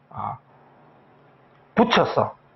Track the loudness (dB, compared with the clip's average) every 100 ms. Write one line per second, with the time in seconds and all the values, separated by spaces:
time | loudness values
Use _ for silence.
0 | _ -12 -12 -12 _ _ _ _ _ _
1 | _ _ _ _ _ _ _ 2 2 4
2 | 0 0 -4 -6 _